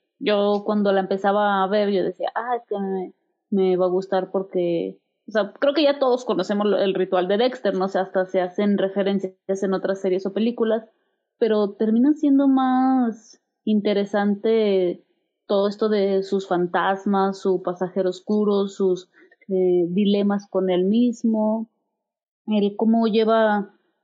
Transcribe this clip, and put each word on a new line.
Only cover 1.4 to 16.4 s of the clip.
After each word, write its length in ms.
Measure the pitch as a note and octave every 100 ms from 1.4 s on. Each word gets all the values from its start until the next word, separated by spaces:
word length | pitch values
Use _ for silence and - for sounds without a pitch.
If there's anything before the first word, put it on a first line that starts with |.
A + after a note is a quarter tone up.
| G#3 G3
a 40 | F#3+
ver, 220 | G#3+ G3+
yo 120 | G3
decía, 280 | F3 F3+ - -
"Ah, 200 | A#3 A#3+
es 60 | A#3
que 100 | G3+
me, 340 | G3 F#3+ F#3 - _ _ _
me 260 | G3 F#3+ F3+
va 80 | F#3
a 40 |
gustar 400 | F3+ F#3 F#3 F#3
porque", 680 | F#3+ F#3+ F#3 F3 E3+ F#3+ F#3+ _ _ -
o 40 |
sea, 220 | G#3+ G3+ -
creo 140 | C#4
que 100 | C#4+
ya 140 | C#4+ C#4
todos 260 | C4 B3 -
conocemos 400 | - - G3+ G#3
lo, 100 | F#3+
el 140 | G3 F#3
ritual 320 | F#3 F#3 F3+
de 100 | G#3
Dexter, 380 | B3+ B3+ G3+ F#3+
¿no? 100 | F#3+
O 20 |
sea, 120 | F#3+
hasta 240 | F#3+ F#3+ F#3
se 160 | F#3+
hacen 360 | F3+ F3+ G#3 G3+
referencias 560 | F#3+ G3 G3 G3 F#3+ - - G3
en 100 | G3
otras 280 | F#3+ F#3 G3
series 240 | G3 F3+ F#3
o 60 |
películas, 520 | F#3+ A3+ A#3+ A3+ A3+ A3+ _ _ _ _ _
pero 320 | A3+ G#3+ G#3
termina 400 | G3+ A3 A3+ C4
siendo 340 | D4+ D4 C4+ C#4
más 920 | C4+ C4 B3+ C4 C4 A#3+ A3 - - _ _
interesante 1400 | - G#3+ G#3 G3+ G3+ G#3 G3+ G3+ A3+ A3+ G#3+ F#3+ F3+ F#3 _ _ _ _ -
todo 220 | G3+ G3+
esto 200 | G3+ A3
de 340 | G#3+ G3 G3
sus 240 | F#3+ G3